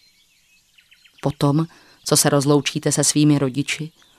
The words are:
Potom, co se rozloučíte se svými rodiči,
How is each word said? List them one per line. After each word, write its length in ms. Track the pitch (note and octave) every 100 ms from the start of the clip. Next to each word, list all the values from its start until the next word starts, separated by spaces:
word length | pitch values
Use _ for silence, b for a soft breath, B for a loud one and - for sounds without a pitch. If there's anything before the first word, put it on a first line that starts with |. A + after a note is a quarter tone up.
| _ _ _ _ _ _ _ _ _ _ _ _
Potom, 440 | C#3+ - C#3+ D3 E3 b b b
co 120 | - D3
se 120 | D3
rozloučíte 640 | C#3+ C3+ D3 C#3 D3+ D3+
se 120 | D3
svými 340 | C#3 D3+ D3+ C#3+
rodiči, 540 | C3+ B2 C#3+ - D#3 b b